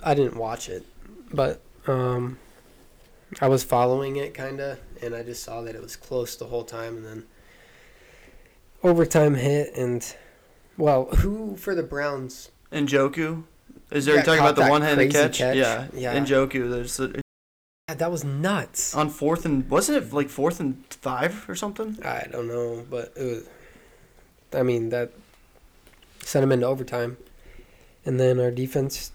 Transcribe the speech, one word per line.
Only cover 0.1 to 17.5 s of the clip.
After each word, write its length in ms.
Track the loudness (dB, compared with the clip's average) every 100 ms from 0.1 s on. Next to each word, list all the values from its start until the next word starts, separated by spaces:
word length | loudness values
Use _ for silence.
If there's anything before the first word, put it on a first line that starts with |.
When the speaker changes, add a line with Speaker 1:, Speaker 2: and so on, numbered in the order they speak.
Speaker 1:
didn't 220 | 4 2 0
watch 320 | -6 -6 -8
it, 160 | -12 -14 -20 -20 -20 -8
but, 300 | -2 -2 -2 -12 -10 -4
um, 500 | 0 0 -2 -4 -8 -18 -20 -20 -20 -20 -20 -20 -20 -20 0
I 60 | 4
was 160 | 4
following 540 | 4 2 4 2 0 -4
it 160 | -6
kinda, 440 | -8 -10 -8 -8 -10 -14 -12
and 140 | -8 -8
I 80 |
just 180 | -10 -12
saw 180 | -12 -10
that 120 | -10 -12
it 60 |
was 140 | -14 -16
close 400 | -6 -4 -4 -8
the 100 | -8
whole 180 | -6
time, 320 | -6 -8 -8 -10
and 80 | -12
then 180 | -14 -16 _ -20 -20 -20 -20 -20 -20 -20 -20 -20 -20 -20 _ _ 0
overtime 520 | 4 6 6 6 6 4
hit, 380 | 2 2 0 -2
and, 400 | -2 -2 -6 -14 -20 _ _ _ _ 0
well, 280 | 4 4 4 2
who 380 | 2 0 -6 -8
for 180 | -4 -4
the 80 |
Browns? 680 | -4 -4 -4 -4 -8 -12 -20 _ -8
Speaker 2:
Njoku? 720 | -4 2 4 2 0 -2 -4 -10 _ -20 -20 -6
Is 140 | -2 4
there, 100 | 6
Speaker 1:
Yeah, 40 |
Speaker 2:
you 40 | 6
talking 140 | 6
Speaker 1:
caught 60 | 6
Speaker 2:
about 40 | 6
the 60 |
Speaker 1:
that 80 | 6
Speaker 2:
one-handed 420 | 6 4 4 4
Speaker 1:
crazy 60 | 6 4
Speaker 2:
catch? 100 | 2
Speaker 1:
catch. 180 | 2 4
Speaker 2:
Yeah. 300 | 2 0 -4
Speaker 1:
Yeah. 220 | -6 -4 -2
Speaker 2:
Njoku, 500 | 2 2 2 0 -2
there's 280 | -4 -6 -4
the 240 | -4 -6 -10 _ _